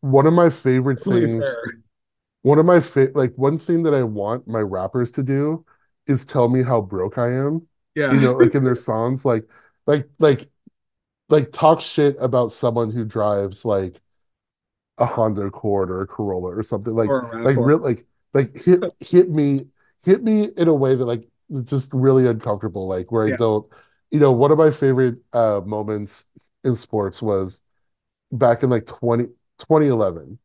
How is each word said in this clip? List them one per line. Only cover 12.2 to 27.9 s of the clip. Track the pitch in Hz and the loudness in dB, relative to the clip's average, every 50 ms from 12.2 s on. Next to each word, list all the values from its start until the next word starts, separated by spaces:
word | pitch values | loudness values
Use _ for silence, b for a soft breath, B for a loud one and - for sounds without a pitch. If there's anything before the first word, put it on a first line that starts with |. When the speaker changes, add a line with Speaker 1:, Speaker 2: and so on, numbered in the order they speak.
Speaker 1:
about | 123 127 117 127 120 110 | -4 -2 0 0 -2 -2
someone | - - - 123 113 120 117 110 | -4 -4 -4 -2 0 0 -4 -4
who | 110 120 110 | -4 -6 -8
drives, | 107 - 113 104 104 104 101 101 98 92 - - | -6 -4 -2 -2 0 0 -2 -4 -6 -8 -8 -6
like, | 117 104 98 95 90 87 _ _ _ _ _ _ _ _ _ _ _ _ _ _ _ _ _ _ _ _ - | -2 -2 -2 -4 -6 -10 _ _ _ _ _ _ _ _ _ _ _ _ _ _ _ _ _ _ _ _ -4
a | 120 | -4
Honda | 120 - - 113 110 107 101 | -2 0 -2 -2 -2 -2 -4
Accord | 101 98 98 - - 107 101 98 95 90 | -8 -8 -10 -8 -4 -4 -2 -2 -2 -4
or | 92 92 | -4 -8
a | 98 | -8
Corolla | - - - 107 101 95 90 90 92 87 | -10 -8 -8 -8 -6 -6 -6 -8 -8 -8
or | 104 | -8
something. | 110 - 120 101 104 120 110 | -8 -6 -8 -8 -6 -4 -2
Like, | 113 113 104 | -2 0 0
Speaker 2:
Or | 139 131 | -2 -4
a | 123 117 113 113 120 | -4 -8 -12 -4 -2
Speaker 1:
like, | |
Speaker 2:
rav | 131 139 | 0 0
four. | 123 120 | 2 2
Speaker 1:
real, | 135 151 160 | 2 2 2
like, | 156 139 117 - _ _ _ _ _ _ _ | 0 -4 -6 -6 _ _ _ _ _ _ _
like, | 139 135 - - | -2 -2 -2 -6
hit, | - - 175 180 180 185 180 | -4 2 4 4 4 2 -4
Speaker 2:
<laughs> | - _ | -10 _
Speaker 1:
hit | - - - 180 185 180 | -10 2 4 4 4 4
me, | 151 151 147 143 139 139 131 - _ _ _ _ _ _ | 2 -2 0 0 0 -2 -4 -10 _ _ _ _ _ _
hit | _ 185 190 247 | _ 2 2 2
me | 254 220 220 214 208 208 - | 2 0 0 0 0 -2 -2
in | - 170 165 | -2 0 2
a | 160 | 2
way | 143 139 131 135 | 2 2 0 0
that, | 123 131 | 0 0
like, | 120 120 117 117 _ _ _ _ _ | -4 -4 -6 -8 _ _ _ _ _
is | 156 135 120 | -10 -10 -6
just | - 143 135 131 - | -4 -4 -6 -6 -4
really | - 131 127 135 135 131 127 | -4 0 2 4 4 4 4
uncomfortable, | 123 117 110 - 120 104 98 107 107 85 101 95 92 | 2 0 -2 -4 -6 -6 -4 -6 -8 -8 -8 -6 -6
like, | 95 92 90 - | -6 -6 -6 -4
where | 117 113 110 | -2 0 0
I | 107 | 0
Speaker 2:
Yeah. | 127 | 0
Speaker 1:
don't, | 117 117 113 107 107 104 b b b b b b b b _ | 0 0 0 0 0 -4 b b b b b b b b _
you | - 151 | 2 4
know, | 147 139 | 4 4
one | 127 117 135 143 | 4 4 4 2
of | 156 151 | 4 4
my | 160 156 | 4 2
favorite, | 147 - 139 135 131 127 131 123 120 123 _ _ | 2 2 0 0 2 2 2 0 -2 -6 _ _
uh, | - 120 113 110 104 101 90 | -2 0 0 0 0 -2 -4
moments | 101 104 107 107 104 107 104 104 98 - - - _ _ _ _ _ _ _ _ | -6 -6 -6 -6 -6 -6 -8 -8 -10 -16 -20 -20 _ _ _ _ _ _ _ _
in | 135 120 | -4 -4
sports | 107 - _ - 110 101 95 95 - | -4 -6 _ -4 -4 -4 -4 -6 -6
was | 117 107 101 98 95 92 95 _ _ _ _ _ _ _ | -4 -2 -2 -2 -4 -6 -10 _ _ _ _ _ _ _